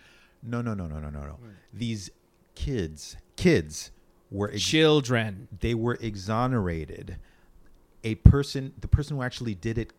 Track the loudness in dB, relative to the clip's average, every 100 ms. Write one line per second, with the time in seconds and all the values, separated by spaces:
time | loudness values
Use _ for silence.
0 | -20 -20 _ _ -6 -4 -2 -4 -4 -6
1 | -8 -8 -10 -14 -18 -20 _ -8 -6 -4
2 | -8 -18 _ _ _ -6 -4 -2 -4 -6
3 | -16 -18 -18 2 4 6 2 -8 -14 -20
4 | _ _ _ -4 -4 -2 2 6 6 6
5 | 4 0 0 -6 -14 -4 -2 0 0 -2
6 | -4 -6 -2 0 2 2 0 -2 -6 -10
7 | -12 -14 -16 _ _ -20 -20 -20 _ -10
8 | -6 6 8 8 2 -6 -8 -10 0 0
9 | 0 -4 -4 -4 -6 -4 -4 -4 -6